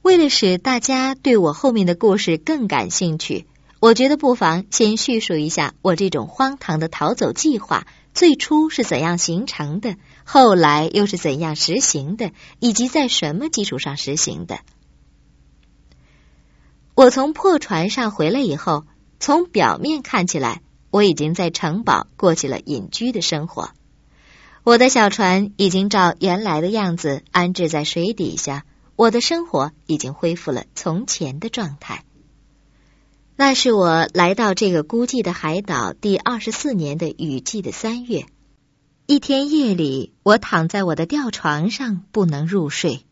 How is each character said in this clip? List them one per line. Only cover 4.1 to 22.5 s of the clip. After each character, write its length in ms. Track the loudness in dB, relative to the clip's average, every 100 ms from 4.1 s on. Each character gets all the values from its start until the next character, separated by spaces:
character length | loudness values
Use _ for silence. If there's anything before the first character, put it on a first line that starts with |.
| 2
不 200 | 2 2
妨 280 | 2 0 -2
先 260 | 2 2 2
叙 220 | -2 -2
述 160 | 0
一 140 | -2 -2
下 260 | -2 -4 -2
我 140 | -2 0
这 120 | 0
种 200 | -2 -8
荒 280 | -2 -2 -2
唐 220 | -4 -4
的 80 | -4
逃 280 | -2 -2
走 180 | 0 -2
计 260 | 0 0 0
划 300 | -2 -4 -4 -20 _
最 220 | 2 4 4
初 340 | 2 2 2
是 140 | 0
怎 160 | -2 0
样 180 | -2 -2
形 280 | -2 -4 -4
成 340 | -8 -6 -6
的， 160 | -6 -10 _ -20
后 320 | 2 6 6 6
来 340 | 4 4 2
又 140 | 0 0
是 100 | -2
怎 220 | -4 -4
样 160 | -4
实 240 | -4 -2 0
行 380 | 0 -2 -4 -6
的， 160 | -6 -8 -20 -4
以 140 | -2
及 160 | 0 0
在 180 | 0 0
什 300 | -2 -2 -4
么 120 | -4
基 160 | -4
础 140 | -4 -6
上 180 | -6 -8
实 200 | -6 -4
行 300 | -4 -6 -10
的。 120 | -12 _ _ _ _ _ _ _ _ _ _ _ _ _ _ _ _ _ _ _ _ _ _ _ 6
我 120 | 6
从 220 | 6 -2
破 280 | 0 2 2
船 280 | 0 -2 -2
上 220 | -2 -4
回 200 | -2 0
来 100 | 0
以 160 | -2 -2
后， 280 | -2 -4 -4 _ _ _
从 260 | 0 2 2
表 320 | 2 2 2
面 240 | -2 -4
看 240 | -2 -2 -2
起 140 | -2
来， 200 | -4 -6 _ _ _
我 140 | 2
已 100 | 2
经 200 | 2 -2
在 160 | -2 -2
城 340 | -2 -4 -4
堡 240 | 0 0 -2 _
过 180 | 0
起 140 | 2
了 100 | -2